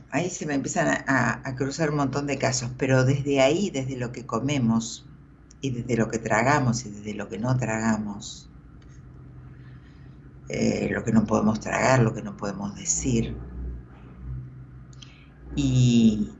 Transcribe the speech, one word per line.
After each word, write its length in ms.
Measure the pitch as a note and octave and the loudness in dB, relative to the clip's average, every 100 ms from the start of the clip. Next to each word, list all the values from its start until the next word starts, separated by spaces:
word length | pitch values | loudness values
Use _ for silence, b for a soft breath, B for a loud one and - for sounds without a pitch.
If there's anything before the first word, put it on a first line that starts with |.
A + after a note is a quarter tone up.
| - | -6
ahí 200 | C#3 F3+ | -4 -2
se 160 | - D#3 | -4 -4
me 80 | |
empiezan 340 | C#3 C#3 F3+ D3 | -4 -2 0 0
a, 160 | - - | 0 0
a, 420 | C3 A#2 - C3+ | 2 2 -2 -6
a 60 | C3 | -4
cruzar 340 | C#3 D3 D3+ | -4 0 0
un 80 | D3 | 2
montón 300 | C3+ C#3+ C#3+ | 0 0 -2
de 100 | C#3 | 0
casos, 340 | B2 - A#2+ - | 0 0 -4 -2
pero 260 | C3 C3 | 4 6
desde 380 | C3 C#3 C#3+ C#3 | 6 2 2 4
ahí, 280 | C3+ F3 G3 | 4 4 0
desde 280 | C3+ C3 B2+ | -2 -6 -6
lo 140 | A#2+ | -8
que 140 | B2 - | -8 -4
comemos, 800 | A2+ C3+ C#3+ A2+ A2+ - - - - - - - - | -2 0 2 2 2 0 -10 -16 -20 -20 -20 -20 -8
y 100 | C3+ | -6
desde 260 | A#2 G#2+ A2+ | -4 -2 0
lo 120 | A2 | 0
que 100 | A2 | -2
tragamos, 640 | A2 G#2+ B2+ D3 B2 G#2 G#2 | 0 2 4 4 2 -2 -4
y 60 | |
desde 220 | - G#2+ | -12 -10
lo 160 | G2+ G2 | -8 -8
que 100 | G#2 | -4
no 180 | B2 B2+ | -2 0
tragamos, 920 | A2 A2 A2+ G#2+ G#2 G2+ - - - - - - - - - - - - - B B B B B B B - - - | 0 0 0 0 -2 -8 -12 -16 -18 -20 -20 -20 -20 -20 -20 -20 -20 -18 -18 B B B B B B B -20 -18 -8
eh, 400 | G#2 A2+ G2+ G2+ | -2 0 0 -2
lo 120 | G2 | -2
que 80 | A2+ | 2
no 140 | A2 G2+ | 2 4
podemos 340 | A2 G#2+ G#2+ | 2 2 0
tragar, 420 | F#2 G2 A#2 C3 | -2 2 4 6
lo 120 | A2 | 4
que 80 | G#2 | 0
no 160 | G2+ - | -8 -6
podemos 380 | G2+ G2 G2+ - | -6 -6 -8 -6
decir, 640 | - - C3+ A#2 - - - - - - - - B1 - B1+ - - - - - - - B B B - - D3 | -4 -2 2 0 0 -4 -10 -10 -8 -10 -14 -20 -20 -16 -12 -10 -12 -16 -18 -20 -20 -20 B B B -20 -8 -2
y 760 | C3+ B2+ B2 A#2 A2+ G#2+ - | 2 6 6 8 6 4 -2